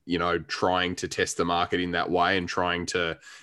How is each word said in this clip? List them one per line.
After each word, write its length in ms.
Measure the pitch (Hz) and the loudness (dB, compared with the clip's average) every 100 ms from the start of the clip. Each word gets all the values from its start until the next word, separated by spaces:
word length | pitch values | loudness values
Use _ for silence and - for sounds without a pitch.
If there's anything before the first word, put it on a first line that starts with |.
| - | -2
you 120 | 85 | 0
know, 200 | 87 85 | 2 0
trying 580 | 78 - 95 90 90 90 | -2 0 2 2 0 -2
to 120 | 87 | -4
test 280 | - 92 - | -2 -2 0
the 80 | |
market 340 | 87 87 87 92 | 0 0 0 0
in 120 | 90 | 0
that 180 | 85 - | 0 0
way 280 | 87 87 95 | 2 2 2
and 100 | 87 | 0
trying 380 | - 90 87 87 | 0 0 0 -2
to 320 | 92 85 80 - - | -2 -2 -4 -12 -20